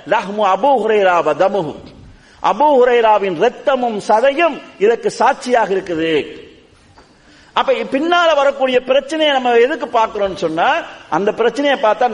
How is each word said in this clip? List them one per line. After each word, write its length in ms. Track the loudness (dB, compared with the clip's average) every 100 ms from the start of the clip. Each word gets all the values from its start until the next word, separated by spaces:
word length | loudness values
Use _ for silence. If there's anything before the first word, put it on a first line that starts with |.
| -4
லஹ்மு 340 | -2 -2 -2
அபூ 440 | 0 2 2 2 2
ஹுரைரா 360 | 2 2 2
வ 120 | 0 0
தமுஹு." 360 | 0 0 -6 -10 -18 -20 -20 -20 -20 -4
அபூ 420 | -2 2 2 4
ஹுரைராவின் 540 | 4 4 4 2 0 0
ரத்தமும் 640 | -2 -2 -2 -2 -2 -6 0
சதையும் 520 | 2 2 2 0 -2 -14 -2
இதற்கு 320 | 0 0 -2
சாட்சியாக 640 | 0 0 0 0 0 0
இருக்குது. 640 | -2 -4 -4 -2 -2 -4 -12 -20 -20 _ _ _ -20 _ _ _ -20 -8
அப்ப 200 | -4 0
இ-, 140 | -2 -2
பின்னால 440 | -4 0 2 2
வரக்கூடிய 460 | 2 0 0 0 0
பிரச்சனையை 520 | 0 -2 -2 -2 0
நம்ம 240 | 0 2 2
எதுக்கு 300 | 2 0 -2
பார்க்கிறோம்னு 480 | -2 -2 -2 -4
சொன்னா, 480 | -4 -4 0 0 -2 -6 -16 -6
அந்த 240 | -2 -2
பிரச்சனையை 480 | 0 -2 0 -2 0
பார்த்தா 280 | 0 0 0